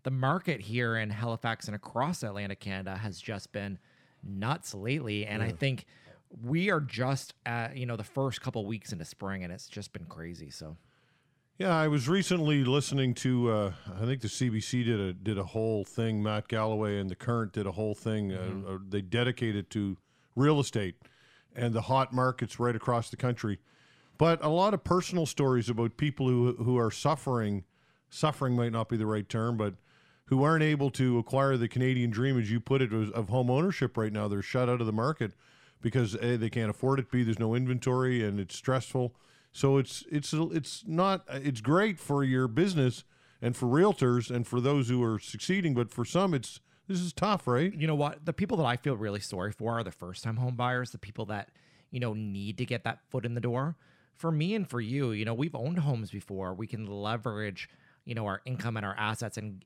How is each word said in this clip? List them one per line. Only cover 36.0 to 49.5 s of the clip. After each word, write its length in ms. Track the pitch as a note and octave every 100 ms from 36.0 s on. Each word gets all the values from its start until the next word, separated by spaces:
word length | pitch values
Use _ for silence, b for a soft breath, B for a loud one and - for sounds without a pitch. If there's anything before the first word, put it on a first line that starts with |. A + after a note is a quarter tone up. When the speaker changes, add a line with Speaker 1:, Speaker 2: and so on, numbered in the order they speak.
| A2+ G#2+
Speaker 2:
A, 200 | A#2+ A#2+
they 140 | A2
can't 220 | A#2+ A2
afford 280 | G#2 C3 C3+
it, 120 | A#2+
B, 100 | B2
there's 160 | A#2 A2+
no 160 | A2+
inventory, 720 | A#2+ B2+ B2 C3 B2+ B2+ B2
and 160 | G#2+ G2+
it's 160 | F#2 -
stressful. 580 | - C3 - C3 B2 - b b b
So 260 | - C#3 C#3
it's, 260 | B2+ - -
it's, 240 | D3+ -
it's 500 | D#3 E3 E3 C3 - -
not, 380 | D#3+ G3 F#3+ -
it's 320 | C3+ C#3+ A#2+
great 380 | A2 E3+ G#3+ E3+
for 240 | - C#3+
your 240 | C3+ B2+ C3
business 560 | A2+ G3 E3+ B2+ - - b b b
and 160 | A#2+ A#2
for 120 | B2
realtors 680 | C#3 G3+ - B2+ B2 A2+
and 140 | B2 A2+
for 120 | B2
those 300 | B2+ C#3+ A#2+
who 140 | B2
are 160 | A#2 G#2+
succeeding, 560 | - G#2+ - F#3+ E3+ B2
but 160 | A#2
for 120 | -
some, 300 | A#2 E3+ G3
it's, 260 | D3 - - b b b
this 120 | F#3
is 140 | F3+
tough, 320 | - G3+ G3+ -
right? 260 | B2 F3
Speaker 1:
You 140 | E3 D#3+
know 80 |
what? 320 | D3+ D3 D3 D3+
The 80 |
people 240 | D#3+ G3+ G#3+
that 80 | C3+
I 120 | A#2+
feel 200 | D3 A#2
really 220 | G#2+ G2+
sorry 320 | - F#2+ G2+